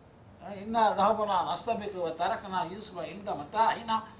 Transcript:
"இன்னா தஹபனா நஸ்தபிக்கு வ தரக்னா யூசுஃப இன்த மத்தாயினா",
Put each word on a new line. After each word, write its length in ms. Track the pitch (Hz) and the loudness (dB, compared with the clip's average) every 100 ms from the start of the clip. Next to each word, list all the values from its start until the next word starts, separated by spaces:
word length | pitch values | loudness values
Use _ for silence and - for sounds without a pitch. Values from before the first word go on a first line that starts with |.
| - - - - 180 202 | -20 -20 -20 -16 -12 -10
"இன்னா 340 | 208 226 214 | -2 4 4
தஹபனா 460 | 151 202 214 208 185 - | 6 4 4 2 2 0
நஸ்தபிக்கு 540 | 226 240 202 208 180 | -2 -2 -2 -4 -4
வ 140 | 165 | -4
தரக்னா 480 | 165 185 214 196 185 | 0 0 -2 -4 -4
யூசுஃப 400 | 170 202 185 180 | -4 -6 -10 -8
இன்த 280 | 151 202 - | -8 -8 -6
மத்தாயினா", 720 | 147 - 220 226 - - 220 - - | -6 -2 2 2 2 0 -2 -2 -16